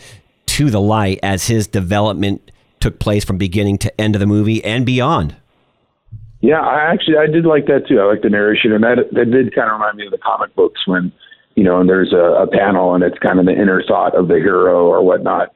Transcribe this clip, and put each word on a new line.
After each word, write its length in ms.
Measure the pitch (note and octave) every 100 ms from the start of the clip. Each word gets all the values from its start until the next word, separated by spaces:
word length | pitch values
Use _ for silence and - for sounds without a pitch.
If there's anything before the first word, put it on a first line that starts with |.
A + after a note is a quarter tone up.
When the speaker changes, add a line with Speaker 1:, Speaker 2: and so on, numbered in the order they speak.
| - - _ _ -
Speaker 1:
to 240 | - D3
the 100 | G#2+
light 380 | G2+ A2 G2 F#2+
as 260 | G2 G2 -
his 180 | A2+ G2+
development 840 | G#2 F2+ G2+ G#2+ D#2+ G2 G2 _ - _ -
took 200 | A2+ -
place 260 | - G#2
from 140 | - F#2+
beginning 400 | G2 G2+ G2+ G2
to 220 | - -
end 140 | G#2+
of 60 | G#2
the 60 | G2+
movie 360 | G#2 G#2 A2
and 220 | - A#2
beyond. 500 | B2 B2+ B2+ D#3+ D2+ - _ _ _ _ _ _ _ - - -
Speaker 2:
Yeah, 180 | A2+ D#3
I 320 | A#2+ C#3+ D#3
actually, 240 | F3 D#3+ D3+
I 100 | D3+
did 200 | D#3+ E3
like 180 | D3+ C#3+
that 220 | C#3 -
too. 100 | B2
I 60 |
like 160 | G2+ G#2
the 80 | A2+
narration, 440 | G#2 G#2 G#2 A2+
and 120 | G#2+
that, 140 | A2+ B2 -
that 180 | G2+ A#2+
did 240 | B2+ A#2
kinda 180 | - A2+
remind 240 | G#2+ G#2+ G#2
me 80 |
of 80 | G#2
the 60 | F#2+
comic 360 | G#2+ G#2+ G#2
books 320 | - F2 - -
when, 240 | F2+ F2+ - - _ _ -
you 80 |
know, 160 | F#2+ F2+
and 80 | F#2
there's 240 | F#2 F#2
a, 300 | F2+ F2 -
a 40 | F#2+
panel 480 | G2 G2+ F#2 F2+
and 80 | F2+
it's 160 | F2 -
kind 200 | - F#2
of 60 | F2+
the 60 |
inner 300 | - G2+ F#2 -
thought 260 | G2 F2+
of 140 | - F2+
the 60 |
hero 520 | E2 F#2 F2+ F2+ F2 F2
or 160 | F2
whatnot. 480 | F#2 - F#2 F2+ F2+